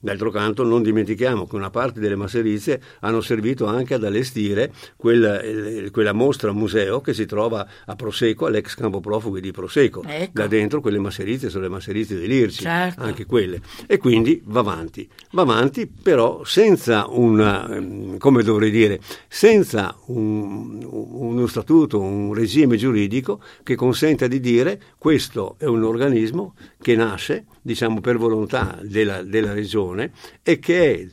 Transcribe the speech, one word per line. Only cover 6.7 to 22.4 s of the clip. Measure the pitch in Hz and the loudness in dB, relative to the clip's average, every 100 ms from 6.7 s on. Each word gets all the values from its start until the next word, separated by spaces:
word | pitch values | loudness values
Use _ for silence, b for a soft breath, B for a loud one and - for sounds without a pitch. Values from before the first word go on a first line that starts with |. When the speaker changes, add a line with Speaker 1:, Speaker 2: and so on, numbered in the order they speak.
| 107 98 117 | 0 0 -2
Speaker 1:
che | 147 | -4
si | 117 | -4
trova | 104 104 113 110 98 B B | -4 -2 -2 -4 -8 B B
a | 101 | -10
Prosecco, | 113 - 117 107 160 | -8 0 0 0 0
all'ex | 107 104 | -2 -4
campo | - 113 98 | -6 -4 -4
profughi | 95 107 110 95 | -4 -4 -4 -6
di | 95 | -8
Prosecco. | 90 92 147 127 90 87 | -10 -4 2 2 0 -10
Speaker 2:
Ecco. | 151 185 | -8 -6
Speaker 1:
Da | 110 104 | -4 0
dentro | 107 104 147 | 2 2 0
quelle | 117 101 | -2 -2
masserizie | 98 - 98 123 127 | -4 -6 -6 -4 -6
sono | 95 | -6
le | 95 | -8
masserizie | 95 90 101 110 98 | -8 -6 -6 -4 -4
dell'irci, | 90 131 110 85 | -2 2 2 0
Speaker 2:
Certo. | 165 170 180 180 | -4 -2 -2 -4
Speaker 1:
anche | 117 - | -8 -8
quelle. | 101 123 92 87 B B B | -2 0 0 -6 B B B
E | 202 | 2
quindi | 127 113 113 165 | 4 4 4 0
va | 104 110 | 0 -2
avanti, | 104 82 82 - - B B | 0 -4 -10 -14 -18 B B
va | 175 | 0
avanti | 156 113 135 185 | 2 4 2 0
ti-, | 214 | -8
però | - - 143 117 82 | -2 2 4 4 0
senza | - - 220 180 - 110 101 | -2 4 6 4 4 0 0
una, | 120 120 107 107 98 - | 2 4 6 4 2 -4
ehm, | 101 95 101 101 92 | -8 -8 -10 -10 2
come | 135 127 | 4 6
dovrei | 110 107 110 | 4 4 4
dire, | 107 107 98 B B B | 4 4 2 B B B
senza | - 214 220 160 110 92 - - | 4 6 6 4 -2 -4 -8 -8
un, | 123 107 107 101 101 113 107 123 | -4 -2 -2 -4 -10 -12 -12 -12
uno | 110 117 120 120 120 120 | -10 -10 -8 -4 -2 -2
statuto, | 120 104 160 151 107 | -2 4 4 6 0
un | 95 101 101 | -2 -4 -4
regime | 104 | -2